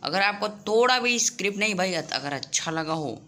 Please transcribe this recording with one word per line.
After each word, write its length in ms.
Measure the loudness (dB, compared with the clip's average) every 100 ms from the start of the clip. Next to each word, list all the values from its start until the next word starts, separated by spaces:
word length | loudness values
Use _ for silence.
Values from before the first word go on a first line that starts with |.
अगर 180 | 0 2
आपको 280 | 2 2 -4
थोड़ा 500 | -4 0 4 6 4
भी 200 | 2 2
स्क्रिप्ट 380 | 0 -2 -4 0
नहीं 180 | -2 0
भाई, 180 | 0
अगर 400 | 0 -2 -4 -4
अच्छा 380 | -6 -4 -4 -2
लगा 220 | -4 -2
हो 280 | -4 -4 -8